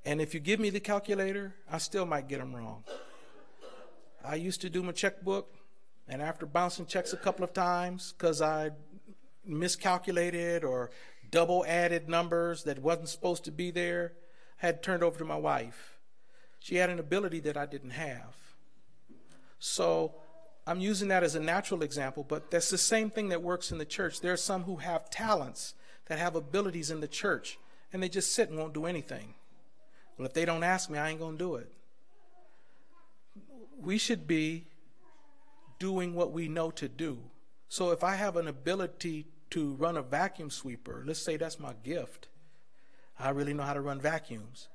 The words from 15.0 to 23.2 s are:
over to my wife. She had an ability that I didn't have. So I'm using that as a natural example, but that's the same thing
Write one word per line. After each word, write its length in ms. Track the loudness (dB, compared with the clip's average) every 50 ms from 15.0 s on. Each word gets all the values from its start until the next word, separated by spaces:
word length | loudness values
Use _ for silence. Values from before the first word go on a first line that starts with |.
over 160 | 6 4 4 2
to 60 | -2
my 120 | -2 0
wife. 600 | 2 4 4 4 4 2 -2 -8 -10 -12 -12 -12 -12 -14 -14 -14 -14 -14 -14 -14 -14 -14 -14 -14 -12
She 180 | -6 0 4
had 120 | 4 4 4
an 100 | 4 -2
ability 420 | 0 2 2 2 2 2 -2 0
that 180 | 0 0 0 0
I 80 | -2
didn't 240 | -2 -4 -8 -8 -8
have. 440 | -6 -4 -4 -4 -6 -8 -10 -14 -14 -14 -14 -14 -14 -14 -14 -14 -14 -14 -14 -14 -14 -14 -14 -14 -14 -14 -14 -14 -14 -14 -14 -14 -12 -6
So 560 | -4 -2 2 4 6 6 6 6 4 2 -2 -8 -14 -14 -14 -16 -16 -16 -16 -10 -4
I'm 140 | -2 0 2
using 280 | 4 2 4 4 4 6
that 140 | 6 8
as 120 | 6 6 4
a 60 | 4
natural 420 | 2 4 4 4 4 2 0 2
example, 420 | 2 0 0 0 0 0 -2 -4 -2
but 260 | -2 -2 -2 0 2
that's 200 | 4 4 4 4
the 80 | 4 4
same 320 | 6 6 6 6 4 4
thing 180 | 0 0